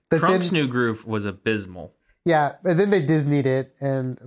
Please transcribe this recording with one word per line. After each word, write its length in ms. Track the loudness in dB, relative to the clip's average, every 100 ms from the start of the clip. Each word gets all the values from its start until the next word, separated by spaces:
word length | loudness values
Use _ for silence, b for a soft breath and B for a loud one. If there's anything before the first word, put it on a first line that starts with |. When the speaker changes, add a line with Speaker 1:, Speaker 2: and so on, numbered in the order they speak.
| -2
Speaker 1:
The, 80 | 0
Speaker 2:
but 100 | 2
Speaker 1:
Krunk's 220 | 2 0
Speaker 2:
then 100 | 0
Speaker 1:
New 40 | 0
Groove 380 | 0 0 -2 -6
was 180 | -6
abysmal. 720 | -6 -6 -4 -4 -6 -14 -16 _ _ _
Speaker 2:
Yeah, 320 | 0 2 0 -2
and 140 | 0 2
then 120 | 2
they 100 | 2
Disneyed 460 | 2 2 2 0 2
it 280 | 0 -4 -6
and, 380 | -4 -4 -4 -8